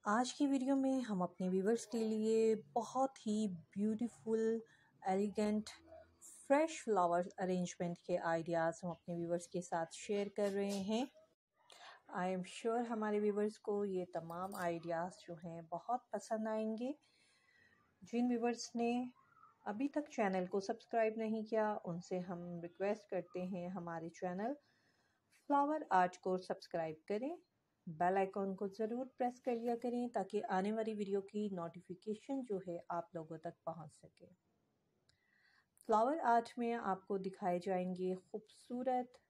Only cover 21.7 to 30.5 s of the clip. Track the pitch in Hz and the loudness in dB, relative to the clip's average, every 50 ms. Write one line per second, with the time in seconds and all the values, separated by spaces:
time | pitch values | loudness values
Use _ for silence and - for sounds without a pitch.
21.7 | 208 - - 185 170 175 180 - 190 180 180 180 180 175 175 175 175 170 170 175 | 0 -2 -4 -6 -6 -6 -4 -4 -4 -4 -2 -4 -6 -6 -6 -8 -8 -8 -8 -10
22.7 | - - 190 202 208 208 - _ - 180 170 175 - 180 185 185 185 180 175 180 | -6 -2 0 0 0 -2 -4 _ -4 -4 -4 -4 -6 -6 -4 -4 -4 -4 -6 -6
23.7 | 185 196 170 170 165 165 160 170 170 - - 180 180 185 208 240 285 285 _ _ | -6 -6 -6 -6 -6 -6 -6 -8 -8 -6 -4 -4 -2 -2 -2 -4 -4 -6 _ _
24.7 | _ _ _ _ _ _ _ _ _ _ _ _ _ _ _ - 285 277 285 285 | _ _ _ _ _ _ _ _ _ _ _ _ _ _ _ 2 4 4 4 4
25.7 | 302 311 302 - 196 185 180 180 180 - - 190 185 185 185 - 196 - - - | 2 -2 0 4 6 6 6 6 2 -4 -2 0 0 0 -2 -4 -8 -8 -8 -6
26.7 | - 170 160 160 156 156 _ - 202 214 247 294 339 359 _ _ _ _ _ _ | -4 -2 -2 -2 -6 -8 _ -4 -2 -2 -2 -4 -6 -8 _ _ _ _ _ _
27.7 | _ _ _ - 160 151 175 180 190 196 190 190 - 202 196 196 190 185 208 196 | _ _ _ -12 -2 2 2 4 4 4 2 2 0 -2 -2 -2 -2 -2 -4 -6
28.7 | 190 - 220 214 233 240 262 254 _ _ 254 247 247 - _ 262 240 233 226 240 | -2 -2 -4 -2 -2 -4 -6 -6 _ _ -2 -2 -2 -2 _ -2 -2 0 0 0
29.7 | 240 233 - 247 240 240 240 240 - 220 185 190 - 202 - - | -2 0 -2 -2 -2 -2 -2 -2 -2 -2 -2 0 -2 -2 0 2